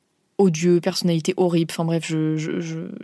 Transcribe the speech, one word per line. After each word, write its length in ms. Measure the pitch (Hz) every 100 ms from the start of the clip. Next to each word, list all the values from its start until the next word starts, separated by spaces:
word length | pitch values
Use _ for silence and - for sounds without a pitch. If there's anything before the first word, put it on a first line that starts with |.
| _ _ _ -
odieux, 440 | 196 156 175 175
personnalité 520 | 190 180 180 165 151 -
horrible, 360 | 180 170 165
enfin 120 | -
bref, 200 | 165 165 160
je, 300 | 160 156 156
je, 240 | 156 180
je, 300 | 165 160 180 -